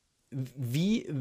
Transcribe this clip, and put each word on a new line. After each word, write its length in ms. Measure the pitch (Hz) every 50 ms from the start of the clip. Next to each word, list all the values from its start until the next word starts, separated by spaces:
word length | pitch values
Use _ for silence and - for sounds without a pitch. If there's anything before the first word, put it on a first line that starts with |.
| _ _ _ _ _ -
wie, 800 | - 139 131 127 - 143 131 117 120 147 175 202 220 240 - - 156 135